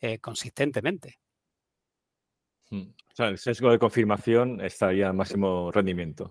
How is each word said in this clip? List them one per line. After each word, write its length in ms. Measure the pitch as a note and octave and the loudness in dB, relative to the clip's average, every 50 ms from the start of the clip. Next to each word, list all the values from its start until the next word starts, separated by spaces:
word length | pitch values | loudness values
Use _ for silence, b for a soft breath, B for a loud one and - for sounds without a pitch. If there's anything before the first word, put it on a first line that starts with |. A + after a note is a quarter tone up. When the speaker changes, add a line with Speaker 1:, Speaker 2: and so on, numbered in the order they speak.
Speaker 1:
eh, 200 | - A#2 A2 A2 | -6 -6 -6 -6
consistentemente. 1000 | - A#2 A2 - - B2 - - C#3 D3 C3 - G2+ D#3 G3 E3+ - - - _ _ _ _ _ _ _ _ _ _ _ _ _ _ _ _ _ _ _ _ _ _ _ _ _ _ _ _ _ _ - | -8 -10 -10 -8 -10 -10 -4 -2 -2 -2 -2 -2 -4 -4 -4 -6 -10 -18 -20 _ _ _ _ _ _ _ _ _ _ _ _ _ _ _ _ _ _ _ _ _ _ _ _ _ _ _ _ _ _ -12
Speaker 2:
Hmm. 240 | G#2 G2 F#2 - - _ - _ _ | -10 -10 -10 -12 -18 _ -20 _ _
O 20 | |
sea, 140 | - A#2 G#2+ | -2 -2 -2
el 80 | F#2+ | -2
sesgo 340 | - - B2 A#2 - B2 B2 | -2 -4 -4 -4 2 4 6
de 80 | A#2 G#2+ | 6 6
confirmación 840 | A#2+ A2 - A#2+ A2 G#2 G#2 G2+ - A#2+ A2+ A#2 B2 B2 B2 F#2+ F#2+ | 4 2 2 2 2 2 2 0 2 2 4 4 4 2 -2 -6 -6
estaría 460 | F#2 - - G#2 F#2+ F#2 G2 G2+ F#2+ | -8 -4 0 0 2 2 2 2 0
al 60 | F#2+ | 0
máximo 560 | F#2+ F#2+ - - G2+ G2 F#2+ F#2 F2+ F2 F2 | 0 -2 -2 0 0 0 0 0 -2 -4 0
rendimiento. 600 | - G#2 G2 F#2+ F2+ F2 F2 D#2+ D2 - - - | 0 0 0 0 0 -4 -6 -8 -8 -10 -12 -14